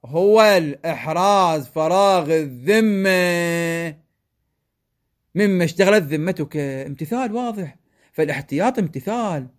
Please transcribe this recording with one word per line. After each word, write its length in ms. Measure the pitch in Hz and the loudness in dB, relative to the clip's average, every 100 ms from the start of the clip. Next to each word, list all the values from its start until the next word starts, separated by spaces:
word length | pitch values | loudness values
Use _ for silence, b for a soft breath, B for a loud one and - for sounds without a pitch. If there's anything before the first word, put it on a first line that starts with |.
هو 380 | 117 156 196 220 | -4 0 4 6
الإحراز 1200 | 214 190 156 139 170 143 156 160 190 202 180 156 123 | 6 4 0 -6 -8 -6 -4 0 2 2 2 0 -4
فراغ 600 | 160 156 185 202 190 151 | -4 0 2 4 2 2
الذمة 1700 | 160 147 123 135 214 220 196 196 185 180 175 170 170 170 165 165 156 _ _ _ _ _ _ _ _ _ _ _ _ _ | 0 -2 -6 0 2 2 2 2 2 2 0 0 -2 -2 -4 -6 -10 _ _ _ _ _ _ _ _ _ _ _ _ _
مما 300 | 175 208 185 | -2 0 2
اشتغلت 380 | 170 170 190 208 | 0 2 4 4
ذمتك. 540 | 151 151 165 180 147 151 | 2 -4 -4 -4 -6 -6
امتثال 760 | 139 135 135 139 156 240 254 | -6 -8 -10 -10 -6 -4 -4
واضح، 440 | 220 247 214 160 - _ _ _ | -6 -6 -8 -10 -14 _ _ _
فالاحتياط 680 | - 151 139 147 139 220 254 | -4 -4 -4 -6 -2 -2 0
امتثال 680 | 165 143 190 233 220 156 127 | -4 -4 -6 -4 -4 -6 -8